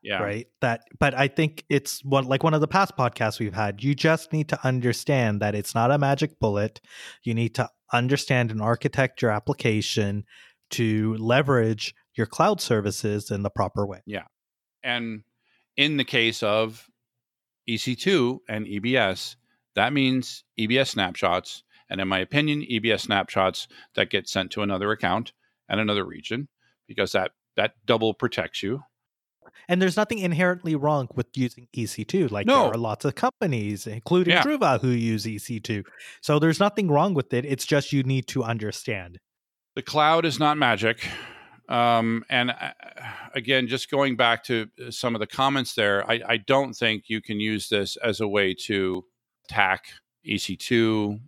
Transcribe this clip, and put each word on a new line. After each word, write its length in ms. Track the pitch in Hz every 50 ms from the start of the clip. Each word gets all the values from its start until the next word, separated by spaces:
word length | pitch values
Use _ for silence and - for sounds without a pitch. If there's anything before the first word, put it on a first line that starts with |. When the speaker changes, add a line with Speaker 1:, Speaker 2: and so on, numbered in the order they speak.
Speaker 1:
Yeah. 220 | _ 107 101 95 104
Speaker 2:
Right. 240 | 101 101 110 120 _ _ _
That, 220 | - 123 117 117 _ _ - -
but 160 | 156 143 -
I 140 | 123 139 139
think 360 | - - 160 151 156 - - _
it's 340 | 151 139 135 - - - -
one, 220 | 135 139 139 131
like, 160 | 127 135 131 160
one 100 | 165 156
of 80 | 156
the 80 | 147 156
past 260 | - 196 196 - -
podcasts 460 | - 131 120 - - 123 110 - -
we've 140 | 127 104 85
had, 280 | 104 107 101 98 101 110
you 120 | 139 143
just 400 | 135 - 160 160 160 - - -
need 160 | 156 151 151
to 120 | - - -
understand 760 | 135 127 127 120 127 123 - - - 147 135 120 110 104 104
that 140 | 107 104 104
it's 200 | 104 101 - -
not 160 | 117 113 120
a 60 | 139
magic 420 | 147 143 139 143 135 156 147 - _
bullet. 440 | - 110 101 101 104 107 _ - _ _ - - - - - - _
You 100 | 120 113
need 220 | 113 120 113 -
to 160 | - 120 - _ _ _ _
understand 600 | - 123 120 127 139 139 - - 139 123 120 113
and 100 | 110 107
architect 600 | 107 113 117 - - - - - 135 127 - - -
your 80 | 117
application 960 | 107 107 - - 143 - - 120 110 107 98 - - - 107 101 101 104 110 _ _ - - - _ _ _ _ -
to 420 | - 120 110 110 110 107 110 113
leverage 760 | 110 110 113 120 131 143 135 139 123 113 113 113 107 - - - _ _ _ _
your 100 | - 113
cloud 340 | - - - - 101 107 90
services 680 | - - 120 107 101 104 95 - - 107 104 104 101 -
in 120 | 110 98 101
the 40 | 101
proper 360 | - - 101 90 _ 113 104
way. 160 | 101 95 95 _
Speaker 1:
Yeah. 200 | - 104 95 85 _ _ _ _ _ _ _ _ _ _ _ -
And 400 | 131 123 120 117 117 110 107 107 _ _ _ _ _ _ _ _ _ _
in 220 | - 139 151 156
the 80 | 139 127
case 380 | - - 127 117 117 107 - -
of 440 | 107 104 110 113 110 110 113 - _ _ _ _ _ _ _ _ _ _ _ _ _ _ _ _
E 120 | - 117 107
C 180 | - - 127
two 460 | 113 - 185 196 170 127 120 131 120 _
and 200 | - 110 107 110 95
E 120 | 98 104
B 180 | 98 117 127 131
S, 380 | 113 98 92 90 - - - _ _ _ _ _ _ _ _
that 200 | 101 101 120 139
means 500 | 143 135 131 131 131 120 - - - _ _ _ -
E 80 | 110
B 120 | 107 120 131
S 120 | 135 -
snapshots. 720 | - - 98 90 82 - - 95 87 92 90 - - - _ _ _ _ _ _
And 100 | 95 95
in 100 | 95 95
my 100 | 95 95
opinion, 440 | 92 - - 143 151 151 147 147 147
E 160 | - 123 110
B 140 | 104 113 110
S 120 | 95 -
snapshots 640 | - 107 98 92 - - 101 95 92 87 - - - - - - _ _
that 160 | - 107 -
get 180 | - 101 90 -
sent 220 | - - 95 92
to 100 | - - 104
another 280 | 101 101 92 98 104 107
account 400 | 107 - 92 87 107 120 - _ _ _ _ _ _ _
and 140 | _ - 101
another 240 | 110 107 104 101 95
region, 440 | - - 78 - - 107 123 147 - _ _ _ _ _ _ _
because 260 | _ - - 101 95 -
that, 180 | 98 92 87 _ _ _ _ _
that 160 | - 104 110 _ _ _
double 260 | - 123 113 113 110 101
protects 500 | _ - 117 - - 90 80 _ - -
you. 200 | 98 117 139 143 _ _ _ _ _ _ _ _ _ _ _ _ - _ - - -
Speaker 2:
And 120 | 175 180
there's 160 | 185 185 160
nothing 220 | - 214 208 233 220
inherently 560 | 190 175 175 147 185 180 180 180 180 170 160
wrong 340 | 147 135 147 151 143 131 117 -
with 220 | - 123 _ _
using 320 | - 127 120 - - 120 _ -
E 140 | - 117
C 180 | 107 - - 107
two. 240 | - - 190 180 127
Like, 180 | 104 104 101
Speaker 1:
No. 180 | 220 269 277 -
Speaker 2:
there 80 | 131 107
are 60 | 117
lots 260 | 117 113 107 - -
of 100 | 147 -
companies, 720 | - - 247 - _ 226 180 135 117 104 104 104 98 -
including 460 | 117 107 117 - - 175 180 185 165 170
Speaker 1:
Yeah. 80 | 180 -
Speaker 2:
Druva, 380 | 285 302 285 233 160 131 110
who 80 | - 127
use 380 | 123 120 117 117 110 107 101 113
E 100 | 110 104
C 220 | - - 120 110
two. 240 | - - 113 104 95 - - - - - - - -
So 160 | - 147 151
there's 220 | 147 165 160 -
nothing 280 | 196 208 202 226 208 175
wrong 240 | 147 143 160 202 190
with 180 | 147 127 _ -
it. 120 | 120 127
It's 200 | 147 139 120 -
just 260 | - 151 143 135 - -
you 100 | 139 135
need 240 | 127 135 131 120 -
to 140 | - 135 117
understand. 760 | 110 117 113 107 107 98 - - - 113 98 90 87 87 - _ _ _ _ _ _ _ _ _ _ _
Speaker 1:
The 80 | - -
cloud 420 | - - 151 151 151 160 165 165
is 140 | 160 139 113
not 180 | 151 147 151 151
magic. 480 | 147 123 113 98 104 113 117 - - - - - - - - - - - - _ _ -
Um, 560 | - 123 120 120 120 117 113 113 113 117 110 -
and, 220 | 135 127 123 123
uh, 220 | 120 - 87 - - _ - - - - - 113 110 - - - -
again, 320 | 139 117 113 135 131 127 117
just 220 | 123 131 - -
going 260 | - 135 139 135 127
back 280 | 110 123 117 117 110 -
to 240 | - 127 113 110 104 _ - 123 123
some 240 | 113 - - 123 117
of 60 | 113
the 60 | 107
comments 480 | 101 - - 135 139 139 139 127 - -
there, 340 | - 110 101 101 101 98 -
I, 100 | 117 117 113 95
I 80 | 117
don't 380 | 113 101 - 135 135 139 131 113
think 300 | - 120 113 107 104 - -
you 120 | 110 110 -
can 180 | - 110 104
use 280 | 104 107 107 104 - -
this 260 | - 104 98 92 -
as 240 | - - 117 104 95
a 80 | 113 104
way 260 | 101 104 101 95 92 - -
to 380 | - 107 98 95 92 92 90 90 _ _ _ _ _ _ _ _
attack 460 | - - 104 101 92 95 92 _ - - - _ _ _ _ _
E 120 | - 107 98
C 180 | - - 98
two. 640 | - - - 127 117 113 113 110 110 107 104 104 107 120